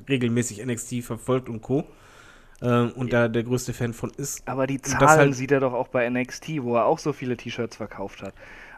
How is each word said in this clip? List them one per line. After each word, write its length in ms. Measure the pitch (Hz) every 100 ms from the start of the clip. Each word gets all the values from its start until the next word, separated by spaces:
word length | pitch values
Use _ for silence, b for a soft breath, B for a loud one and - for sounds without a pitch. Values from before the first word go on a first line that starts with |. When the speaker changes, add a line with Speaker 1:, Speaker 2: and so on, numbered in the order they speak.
| -
Speaker 1:
regelmäßig 500 | 135 120 117 117 101
N 100 | 127
X 180 | 113 -
T 160 | 123
verfolgt 460 | 120 113 - 131 131
und 120 | 110
Co. 240 | - 135 - B B B B B B -
Ähm, 300 | 123 120 120 -
und 160 | 123
Speaker 2:
Ja. 80 | 120
Speaker 1:
da 60 | 117
der 140 | 117
größte 280 | 117 123 123
Fan 220 | 117 120
von 160 | 117 -
ist. 360 | - 139 - -
Speaker 2:
Aber 220 | 131 131
die 60 |
Speaker 1:
Und 100 | 135
das 80 | -
Speaker 2:
Zahlen 280 | 127 139 156
Speaker 1:
halt 160 | 143 123
Speaker 2:
sieht 180 | 131
er 80 | 139
doch 100 | 131
auch 160 | 123 127
bei 160 | 127
N 140 | 120 123
X 240 | 127 -
T, 200 | - 156
wo 140 | 120 117
er 80 |
auch 160 | 113 156
so 140 | 156
viele 240 | 135 127 120
T-Shirts 400 | 120 113 113 -
verkauft 440 | 107 - 98 -
hat. 120 | 98 B B B B